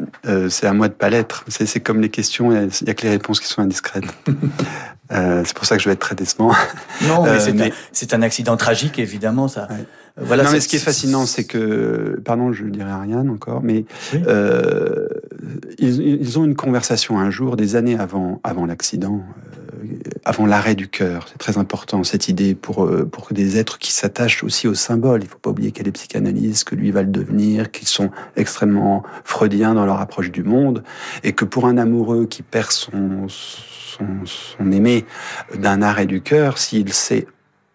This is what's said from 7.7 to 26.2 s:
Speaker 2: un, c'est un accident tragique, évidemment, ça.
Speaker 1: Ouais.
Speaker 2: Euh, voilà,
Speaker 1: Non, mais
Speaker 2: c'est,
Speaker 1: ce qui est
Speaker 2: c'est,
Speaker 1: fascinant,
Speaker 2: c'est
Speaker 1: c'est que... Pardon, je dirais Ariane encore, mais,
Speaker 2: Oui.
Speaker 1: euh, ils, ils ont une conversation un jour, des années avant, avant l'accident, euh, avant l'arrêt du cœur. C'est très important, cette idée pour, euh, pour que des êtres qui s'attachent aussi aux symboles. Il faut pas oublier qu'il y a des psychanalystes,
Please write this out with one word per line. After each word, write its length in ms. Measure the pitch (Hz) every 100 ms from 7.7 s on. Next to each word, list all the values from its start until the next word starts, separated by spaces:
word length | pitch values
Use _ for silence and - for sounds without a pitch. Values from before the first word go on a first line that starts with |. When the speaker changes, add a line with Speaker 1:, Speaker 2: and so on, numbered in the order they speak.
Speaker 2:
un, 40 | - -
c'est 220 | - 120
un 80 | 113
accident 340 | 113 - 120 113
tragique, 420 | 110 110 147 -
évidemment, 480 | 104 101 110 123 135
ça. 140 | 110 101
Speaker 1:
Ouais. 100 | 107
Speaker 2:
Euh, 420 | 110 - - -
voilà, 200 | 98 127
Speaker 1:
Non, 80 | 143
mais 60 | 147
Speaker 2:
c'est, 60 | -
Speaker 1:
ce 20 |
qui 80 | 151
est 40 |
Speaker 2:
c'est, 60 | 156
Speaker 1:
fascinant, 400 | 139 135 135 127
Speaker 2:
c'est 120 | -
Speaker 1:
c'est 20 | -
que... 760 | 117 110 110 113 110 107 101
Pardon, 300 | 104 117 123
je 120 | 104 107
dirais 260 | 101 98
Ariane 400 | 95 101 117 135
encore, 320 | 107 - 127
mais, 220 | 120 110 110 - -
Speaker 2:
Oui. 80 | 147 175
Speaker 1:
euh, 800 | 104 101 60 - - - - - - - - - - - -
ils, 200 | 131 127 147 143
ils 160 | 123 143
ont 80 | 156
une 80 | 139
conversation 600 | 135 123 - 113 - 104
un 140 | 98
jour, 240 | 98 127 113
des 200 | 101 117
années 220 | 120 113
avant, 420 | 92 95 90 92
avant 240 | 92 90 85
l'accident, 560 | 85 - 92 95 101 92 - - - - -
euh, 40 | 107 - - - -
avant 200 | 110 107
l'arrêt 300 | 104 110 98
du 120 | 98
cœur. 380 | - 92 85 -
C'est 80 | -
très 180 | - 101
important, 460 | 95 98 - 98
cette 240 | 87 98 -
idée 260 | 92 98
pour, 320 | 95 - 98 90
euh, 180 | 87 -
pour 160 | - -
que 60 |
des 240 | 104 98 107
êtres 220 | 107 -
qui 120 | -
s'attachent 520 | - 98 - 117 -
aussi 240 | 107 - 113
aux 80 | 95
symboles. 480 | - 117 131 113
Il 40 | 95
faut 100 | -
pas 100 | 110
oublier 220 | 104 107
qu'il 80 | -
y 100 | 104
a 0 |
des 20 |
psychanalystes, 760 | - - 107